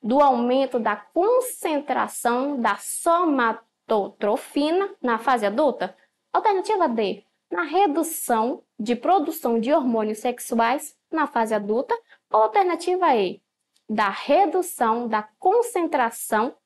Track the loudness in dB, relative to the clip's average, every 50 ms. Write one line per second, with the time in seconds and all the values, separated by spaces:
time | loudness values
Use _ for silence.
0 | -2 0 4 4 6 4 4 2 2 2 2 2 0 0 -2 -2 -2 -2 -4 -4
1 | -6 _ _ 0 2 2 2 2 0 -2 -8 -8 -4 -2 -2 -2 -2 -2 -2 -2
2 | -2 -4 -6 -4 -2 0 0 0 -2 -2 -4 -2 0 0 -2 -2 -6 -10 -10 -4
3 | 0 2 2 4 4 2 2 2 2 0 0 -2 _ _ _ _ _ _ 0 0
4 | 0 -2 -6 _ -2 0 0 -2 -4 -4 -2 -2 0 2 2 0 0 -2 -6 _
5 | -2 -2 -2 0 2 0 0 2 2 0 0 2 2 2 2 0 -6 -8 -8 _
6 | _ _ _ _ _ _ _ 0 2 2 0 0 0 0 0 2 2 0 0 0
7 | -2 -2 -2 -6 -10 _ _ _ _ _ -6 -6 -4 -2 0 2 2 2 2 0
8 | -2 -4 -6 -10 -4 -2 0 0 0 -2 -4 -8 -12 _ _ _ -4 -4 -4 -2
9 | 0 2 2 2 2 -2 -6 -4 -2 -2 0 0 0 2 0 2 2 2 0 0
10 | 0 -2 -4 -4 -4 -6 -6 -6 -8 -4 0 0 2 2 0 -2 -4 -10 _ _
11 | _ _ -2 -2 -2 0 0 -2 0 0 0 -2 -2 0 -2 -2 0 -2 -4 -6
12 | _ _ -20 _ _ _ 2 2 2 4 4 2 2 2 0 -2 -2 -2 0 2
13 | 2 2 2 2 0 -2 -4 -8 _ _ _ _ _ _ _ _ _ _ -2 0
14 | 0 0 0 -4 -2 2 4 4 4 4 2 -2 -4 -4 -4 -2 0 0 0 -2
15 | -2 -2 -4 -4 -4 -6 _ _ 0 2 2 2 0 0 -2 -2 -2 -2 0 0
16 | 0 0 -2 -6 -8 -2 0 0 0 -2 -4 _ _